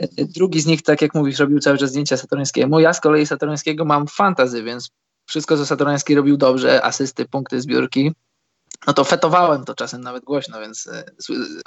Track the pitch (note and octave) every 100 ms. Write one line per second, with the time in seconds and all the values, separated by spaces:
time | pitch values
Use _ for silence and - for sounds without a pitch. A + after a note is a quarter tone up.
0 | D#3+ - D3 - F#3 D#3+ D3+ D#3+ - D3
1 | D3+ D#3+ C#3 C3 C#3+ D3 C#3+ C#3 C#3 C3+
2 | D3 C3 - C#3 C3+ - C3 D#3 D#3+ F3
3 | D#3 D3+ D3 C#3+ D3+ D3+ - D3+ D#3+ D3
4 | D3 - G3+ F3 B2+ A#2+ A2+ B2 - _
5 | _ _ - D#3+ D3+ D#3 C#3+ D#3 C#3+ C#3+
6 | - D3 C#3 C#3+ C3+ C3 B2+ B2+ A2+ -
7 | C3+ - A#2+ C#3 C3+ B2+ B2+ B2+ B2+ C3+
8 | C#3+ E3 _ _ _ _ _ - - -
9 | C#3 F3 E3 F3 F3 C#3+ B2+ B2+ A#2 B2
10 | B2 B2+ - C#3+ C3 A2+ G#2+ A2 - A2+
11 | - - - B2+ A#2+ E2